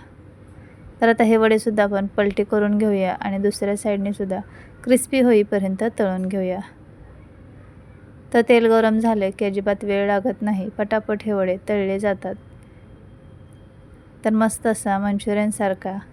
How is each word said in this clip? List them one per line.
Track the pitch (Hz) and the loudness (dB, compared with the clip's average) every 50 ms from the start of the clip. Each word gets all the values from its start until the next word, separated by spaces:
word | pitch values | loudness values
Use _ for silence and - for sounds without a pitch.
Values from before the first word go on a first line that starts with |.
| - - - - - - - - - - - - - - - - - - - - | -16 -20 -20 -20 -20 -20 -20 -20 -20 -20 -20 -20 -20 -20 -20 -20 -20 -16 -6 0
तर | 233 226 | 2 4
आता | 226 - 240 | 4 4 4
हे | 220 226 | 4 4
वडेसुद्धा | 220 220 220 220 220 220 233 214 208 208 | 4 4 4 4 2 0 0 0 2 0
आपण | 202 202 196 196 196 | 2 0 -2 -2 -2
पलटी | - - 208 202 196 - 202 | -2 0 0 0 0 -2 -2
करून | 202 233 214 208 208 208 208 | 0 0 0 0 2 0 0
घेऊया | 220 214 202 196 190 180 180 | 0 0 0 0 0 -2 -4
आणि | - - 202 196 196 | -4 -6 -6 -4 -2
दुसऱ्या | 196 202 208 - 208 196 202 | -2 -2 -2 -2 -4 -4 -4
साईडने | 202 - 214 208 202 196 202 208 | -4 -2 -4 -2 -2 -2 -4 -6
सुद्धा | - 208 190 190 196 202 - - - - - - - - | -6 -6 -6 -6 -8 -8 -12 -16 -20 -20 -20 -20 -8 0
क्रिस्पी | 247 254 254 262 - - 269 | 2 2 2 2 2 0 2
होईपर्यंत | 254 247 233 208 208 208 - 202 190 190 190 190 220 226 220 - | 4 6 6 4 4 2 0 -2 -2 -2 -2 -2 -4 -4 -2 -2
तळून | 220 190 185 185 185 | -2 -2 -2 -4 -4
घेऊया. | 185 196 196 185 180 180 190 202 - - - - - - - - - - - - - - - - - - - - - - - - - - - - - - - - - - | -4 -4 -4 -2 -2 -4 -6 -8 -12 -16 -20 -20 -20 -20 -20 -20 -20 -20 -20 -20 -20 -20 -20 -20 -20 -20 -20 -20 -20 -20 -20 -20 -20 -20 -20 -20 -20 -20 -20 -12 -2 0
तर | 240 226 | 0 4
तेल | - 247 233 226 | 6 4 6 6
गरम | 226 226 226 226 220 220 220 | 6 4 4 4 2 2 2
झालं | 220 226 226 214 196 190 | 2 0 0 0 0 -2
की | 202 - 220 | -2 -2 -4
अजिबात | 202 196 202 196 208 202 196 - | -2 -2 -2 -2 -2 -2 -2 -2
वेळ | 202 196 196 202 | -2 -2 0 0
लागत | 202 202 202 196 254 - - 220 | 0 0 0 0 -2 -4 -4 -4
नाही, | 208 214 190 185 214 | -4 -2 -4 -4 -6
पटापट | - - 208 202 220 220 214 - 214 202 - | -6 -6 -6 -2 -2 -4 -2 -4 -6 -6 -4
हे | 214 208 | -4 -2
वडे | 196 190 185 180 190 190 - | -2 0 -2 -2 -4 -4 -4
तळले | 214 208 196 190 196 196 | -2 -2 -2 -2 -4 -2
जातात. | 208 208 196 190 - 185 202 - - - - - - - - - - - - - - - - - - - - - - - - - - - - - - - - - - - - - - | -2 -2 -2 -4 -6 -10 -10 -12 -14 -20 -20 -20 -20 -20 -20 -20 -20 -20 -20 -20 -20 -20 -20 -20 -20 -20 -20 -20 -20 -20 -20 -20 -20 -20 -20 -20 -20 -20 -20 -20 -20 -20 -14 -6 -2
तर | 220 | 0
मस्त | 220 214 226 220 - - - | 2 2 2 0 0 -2 -2
असा | 233 220 220 - 214 196 196 | -2 -2 -2 -2 -2 -2 -2
मंचुरियनसारखा | 202 202 202 202 - 220 208 208 208 214 208 - 214 196 190 185 - 190 190 202 - - | -2 -2 -2 -2 -2 -2 -2 0 -2 -2 -2 -2 -2 -2 -2 -2 -6 -8 -8 -8 -12 -12